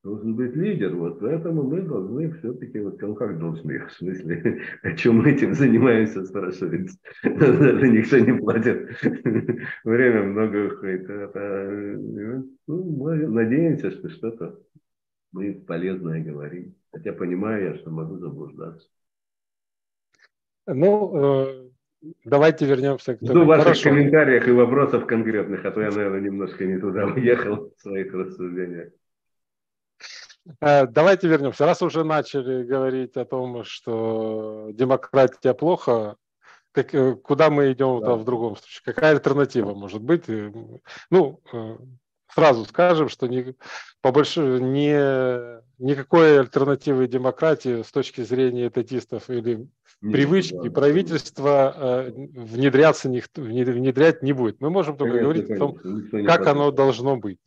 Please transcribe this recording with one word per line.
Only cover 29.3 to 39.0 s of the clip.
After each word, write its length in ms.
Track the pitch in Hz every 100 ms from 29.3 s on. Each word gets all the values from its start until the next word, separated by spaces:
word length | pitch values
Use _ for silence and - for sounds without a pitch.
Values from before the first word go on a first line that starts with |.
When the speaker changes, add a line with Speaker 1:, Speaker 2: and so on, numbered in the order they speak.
| _ _ _ _ _ _ _ - - - _ - 139
Speaker 2:
Э, 260 | 147 143 131
давайте 400 | 117 170 190 170
вернемся. 380 | 156 139 - 147
Раз 160 | 175
уже 220 | 175 151
начали 600 | 156 151 139 143 127 127
говорить 540 | 120 135 131 131 127 131
о 80 | 120
том, 380 | 131 127 120
что 1080 | 107 - - 113 113 110 110 110 107 107 107
демократия 800 | 107 127 - - 139 127 - 131
плохо, 640 | 123 156 170 - 117 104 104 _ _ _ _ _
как, 220 | - 127
э, 220 | 147 131 117
куда 340 | - 147 156
мы 240 | 147 139
идем 280 | 127 135 120
Speaker 1:
Да. 140 | 110 117
Speaker 2:
в 80 |
другом 320 | 110 117 117 101
случае? 260 | _ - -
Какая 260 | -